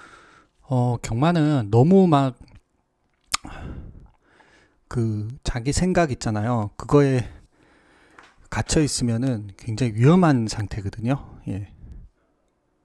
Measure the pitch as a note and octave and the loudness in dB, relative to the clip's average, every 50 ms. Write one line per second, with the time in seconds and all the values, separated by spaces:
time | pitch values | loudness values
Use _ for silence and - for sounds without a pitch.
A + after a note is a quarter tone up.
0 | - - - - - - _ _ _ _ _ _ _ - C3 B2 B2 B2 A#2+ A2 | -20 -20 -20 -20 -20 -20 _ _ _ _ _ _ _ -4 -2 0 0 0 -2 -4
1 | - - A#2 A#2 D3 E3+ F3 E3 D3 D3+ D3+ C3 G#2+ G2+ G#2+ A#2 C3+ E3+ G3 G3 | -4 -6 -2 0 0 2 2 2 2 2 0 0 0 2 4 4 6 6 6 6
2 | F#3+ F3 D3+ C#3 C3+ C3 B2 - - - - - _ _ _ _ _ _ _ _ | 6 6 4 4 2 0 -4 -8 -14 -20 -20 -20 _ _ _ _ _ _ _ _
3 | _ _ _ _ _ _ - - - - - - - - - - - - - - | _ _ _ _ _ _ -10 -10 -10 -14 -18 -16 -14 -14 -14 -16 -18 -18 -20 -20
4 | - - _ _ _ _ _ _ _ _ _ _ _ _ _ _ _ - - B2 | -20 -20 _ _ _ _ _ _ _ _ _ _ _ _ _ _ _ -8 -4 -4
5 | A2+ A2 G#2+ G#2+ G#2 A2+ C3 - - - - B2 A2+ C#3+ C3+ - F3+ F#3 F3+ F3 | -2 -2 -4 -4 -6 -8 -12 -8 -6 -6 -4 -4 -4 -4 -2 0 0 0 2 2
6 | E3+ C#3+ A#2+ - - B2 G#2+ G#2 G#2 A#2+ B2 A2+ G#2+ G2+ - - - - D3 C#3+ | 0 0 -2 -4 -4 -4 -4 -2 -2 -2 -2 -2 -4 -6 -8 -12 -2 2 4 4
7 | C#3+ C3+ C3 B2 G#2+ - - - - _ _ _ _ _ _ _ _ _ _ _ | 4 4 2 0 -2 -4 -10 -20 -20 _ _ _ _ _ _ _ _ _ _ _
8 | _ _ _ - - _ _ _ _ _ - A2 - - - D#3 D3+ C3 - - | _ _ _ -20 -20 _ _ _ _ _ -6 -6 -4 0 0 0 0 0 -2 -2
9 | B2+ A#2+ A2+ A2+ C3 C3+ B2 G#2 G#2 G2+ - - - A#2 A2 G2+ B2 A#2 G#2+ A2 | -2 -2 -2 -2 -2 -2 -4 -4 -8 -12 -16 -14 -10 -8 -4 -2 -2 -2 2 4
10 | B2 D3 F3 F#3+ F3+ D#3 C#3 A#2+ A2 G#2 - A2 G#2 - - G#2 F#2+ G2 - A2 | 4 6 6 6 6 4 4 2 0 -2 -4 -8 -8 -8 -8 -8 -8 -8 -8 -6
11 | A2 A#2+ C#3 C#3 - - - - - - G2 G2 G2+ - - - - - - - | -4 -4 -4 -4 -6 -12 -20 -14 -10 -10 -8 -8 -10 -12 -16 -20 -20 -20 -20 -20
12 | - - _ _ _ _ _ _ _ _ _ _ _ _ _ _ _ | -20 -20 _ _ _ _ _ _ _ _ _ _ _ _ _ _ _